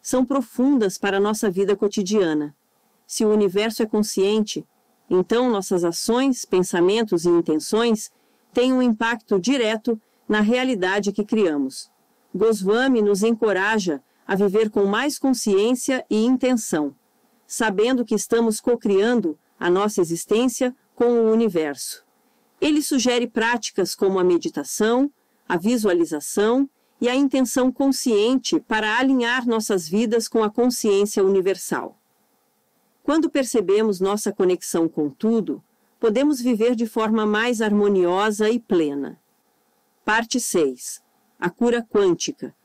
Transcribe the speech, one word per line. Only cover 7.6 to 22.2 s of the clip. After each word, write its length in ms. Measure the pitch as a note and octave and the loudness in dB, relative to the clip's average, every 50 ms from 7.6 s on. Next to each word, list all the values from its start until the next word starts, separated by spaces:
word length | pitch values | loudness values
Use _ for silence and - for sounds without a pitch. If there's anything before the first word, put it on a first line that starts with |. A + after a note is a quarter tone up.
| - - - A3 A#3 A#3 A3 G#3+ - - _ _ _ _ _ _ _ _ | -2 -2 0 0 2 2 0 -2 -4 -14 _ _ _ _ _ _ _ _
têm 220 | _ A#3+ B3 C4 C4 | _ 0 2 2 2
um 80 | B3+ | 2
impacto 580 | B3+ B3 A3 G#3+ A3+ A3+ A#3+ A3+ _ _ G#3 F#3+ | 2 0 0 0 -2 -2 -4 -4 _ _ -2 -2
direto 580 | F3 A#3+ C#4 C4+ A3+ G#3+ A3+ A3 _ B3 A3+ A3 _ _ _ _ _ - | 0 0 0 0 0 -2 -2 -2 _ -4 -4 -4 _ _ _ _ _ -2
na 140 | G#3+ G#3+ | 0 0
realidade 720 | G#3+ G#3 A#3+ B3+ B3+ C4 B3+ F#3+ F3+ F#3 F#3+ G#3 G3 G3+ | 2 2 2 0 0 -2 -2 -2 -2 -2 -2 -2 -2 -2
que 120 | G3 - G#3 | -4 -4 -4
criamos. 680 | - A#3+ A3 G3+ E3+ D3+ C#3+ C3+ C3 C3+ - - _ _ _ _ _ _ _ _ _ | -2 0 0 2 0 0 -2 -4 -4 -6 -12 -18 _ _ _ _ _ _ _ _ _
Goswami 720 | - F3+ G#3+ A3+ A3+ F#3+ F#3 F#3+ G#3+ A#3 C4 C4+ B3+ A3+ | -4 0 2 2 2 0 0 0 0 2 2 2 2 2
nos 220 | G#3 G3+ G3+ F#3+ G#3 | 2 2 2 2 2
encoraja 760 | A3+ A#3 A3 A#3 G#3+ G3 F#3 F#3+ G#3 A3 G#3+ F#3 F3+ D3 C#3 _ _ _ _ _ | 0 0 0 0 0 0 0 0 0 -2 -2 -2 -2 -6 -6 _ _ _ _ _
a 120 | - G3+ | -4 -2
viver 340 | F#3+ G#3 G3 F3+ A3 A3+ G#3+ | 0 0 2 2 2 0 0
com 160 | - G#3+ G3+ | 0 0 0
mais 320 | G3 G3+ A3 C4 D4+ C#4+ - | 0 0 0 -2 -4 -4 -2
consciência 880 | - C4+ C4 A#3 - A3 G3 F#3+ G#3 A#3 B3+ B3 - - C4 B3 - _ | -2 -2 -2 0 0 0 2 2 2 2 0 -2 -2 -4 -4 -4 -4 _
e 160 | G#3 G#3+ A3 | 0 0 2
intenção, 680 | B3 C4 B3+ - B3+ B3+ A3+ - - - D#3+ D3 C#3 - _ _ _ _ _ _ _ _ _ _ | 2 2 2 2 0 0 0 -2 -2 -2 -2 -2 -4 -6 _ _ _ _ _ _ _ _ _ _
sabendo 600 | _ - - A#3 A3 G3 G3 G#3+ B3 C4 A#3+ A#3+ | _ -6 -2 -2 -2 2 2 2 2 2 0 0
que 100 | - A3 | -2 -2
estamos 460 | G3+ - - A3+ A3+ A#3 A3+ G#3+ - | -4 0 0 0 2 2 0 -2 -2
cocriando 760 | - B3+ A#3+ A#3 - G#3+ G3 F#3+ G3+ A#3 B3 A#3+ - E3 D3+ _ _ _ _ _ | 0 0 -2 0 0 0 2 2 2 2 2 0 0 -2 -6 _ _ _ _ _
a 100 | - F3 | -2 0
nossa 320 | F3+ F#3+ G#3 G#3+ G#3 G3+ | 2 2 0 0 0 -2
existência 720 | F3 D#3+ E3+ E3+ - - G#3 A3 B3 C4 A#3+ - C4 B3+ B3 _ _ _ _ | -2 -2 -2 -8 -2 0 0 2 2 0 0 -2 -2 -2 -4 _ _ _ _
com 160 | - A#3+ A#3+ | 0 2 2
o 220 | A#3+ A#3 A3+ A3 | 4 4 4 4
universo. 720 | A3 A3+ A#3 G#3+ E3+ E3 D#3 D3 C#3 - - - - - _ _ _ _ | 4 4 2 2 0 0 -2 -2 -4 -8 -10 -12 -12 -16 _ _ _ _